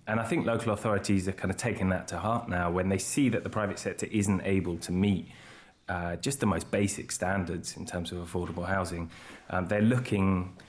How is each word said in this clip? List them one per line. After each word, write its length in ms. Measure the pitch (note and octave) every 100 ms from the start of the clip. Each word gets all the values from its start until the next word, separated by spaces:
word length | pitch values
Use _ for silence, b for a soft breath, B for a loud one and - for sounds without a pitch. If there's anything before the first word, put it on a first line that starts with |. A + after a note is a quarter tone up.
| -
and 120 | A2
I 40 |
think 220 | A2+ E3 A#2
local 280 | A#2 A#2
authorities 540 | G2+ A2+ G2 - G2 F#2
are 60 |
kind 180 | - F#2+
of 60 | F#2
taking 320 | A#2+ - F#2
that 180 | F2+ -
to 80 | E2+
heart 320 | G2+ A#2 -
now 200 | F2+ F2
when 200 | F2+ F#2+
they 80 | G2
see 320 | - - C3
that 140 | G#2+
the 60 | -
private 300 | G#2+ G2+ F2+
sector 280 | G#2 F2+ G2+
isn't 300 | G#2+ G2 F#2+
able 340 | G2 F#2+ F2 E2+
to 140 | -
meet, 380 | F2+ G2+ F#2 B B B B B _ -
uh, 260 | F#2 E2+ E2+
just 220 | C#3 C#3
the 60 | A2
most 260 | E2 -
basic 400 | G2+ G2+ - -
standards 640 | - F2+ G2 F2 F2 E2 -
in 100 | F2+
terms 260 | F2+ E2+
of 80 | F2+
affordable 460 | E2+ F2+ F2+ F2 F2
housing. 440 | F#2+ F2+ E2+ E2 B B B -
Um, 180 | F2+ F2
they're 140 | G#2
looking, 720 | A2 B2 B2 G#2 F#2+ F#2 F#2 -